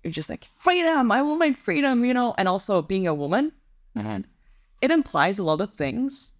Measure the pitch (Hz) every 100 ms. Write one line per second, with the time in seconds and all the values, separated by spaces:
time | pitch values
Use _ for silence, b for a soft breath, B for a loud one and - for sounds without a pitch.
0 | 175 160 - - - _ - 359 330 311
1 | 240 226 294 311 320 254 - 185 277 247
2 | 247 247 240 - 190 190 - 190 156 196
3 | 180 151 143 202 302 _ _ _ _ -
4 | 107 202 - _ _ _ _ _ 269 330
5 | - - 165 196 165 156 202 - 139 226
6 | 269 - -